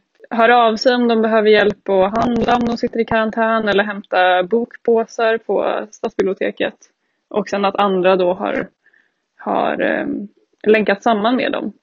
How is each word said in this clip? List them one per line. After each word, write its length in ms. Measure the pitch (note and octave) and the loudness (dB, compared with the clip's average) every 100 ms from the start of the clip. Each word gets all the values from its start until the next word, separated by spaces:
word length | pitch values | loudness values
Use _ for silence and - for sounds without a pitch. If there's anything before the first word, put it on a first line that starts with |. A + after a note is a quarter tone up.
| _ _ - | _ _ -8
höra 280 | A3+ A3+ A#3+ | 0 4 4
av 180 | A3+ A3 | 4 2
sig 200 | - B3 | 0 2
om 120 | A#3+ | 2
de 140 | A3+ | 0
behöver 280 | A3 A3 G#3+ | 2 2 4
hjälp 400 | G#3+ G3+ G3 - | 4 2 -2 -2
att 280 | F#3+ F#3+ A3 | 0 2 0
handla 380 | A#3+ A#3 G#3+ B3 | -2 0 0 0
om 100 | A#3 | 0
de 120 | A#3 | -2
sitter 220 | B3 A#3 | -4 -4
i 60 | A3 | -2
karantän 600 | A3+ A3 A3 A3+ A3+ G#3+ | -2 -2 -2 0 0 0
eller 160 | G3 | 0
hämta 600 | G#3 G3+ - F#3 F3+ F3+ | -2 -6 -4 0 2 2
bokpåsar 920 | F3+ A#3 A#3 - - A3+ A3+ - A3+ A3+ | 0 -2 -4 -6 0 0 0 -2 -2 -2
på 480 | - G3 - - G#3+ | -2 -2 -2 -4 -8
stadsbiblioteket. 840 | - A3+ - F#3+ F#3+ G3+ G3+ A3+ - _ _ _ _ _ | -10 -8 -4 -4 -2 -6 -4 -6 -6 _ _ _ _ _
Och 200 | G#3+ G3 | -6 -4
sen 160 | G3+ G3+ | -2 -2
att 100 | G3+ | 0
andra 400 | G3+ F#3+ F3+ F#3+ | 0 2 2 2
då 180 | F3+ | 2
har, 340 | F#3 G#3 - F#3+ _ _ _ _ _ _ _ | -2 -4 -4 -8 _ _ _ _ _ _ _
har, 420 | - - - - | -6 -2 -2 0
eh, 240 | - - - - G#3 _ _ _ - | -2 -2 -4 -8 -10 _ _ _ 0
länkat 360 | A3 G#3 G3 | 2 2 0
samman 320 | A#3+ A3 A3 B3 | 0 0 0 -2
med 160 | - | -2
dem. 220 | - - - | -4 -6 -10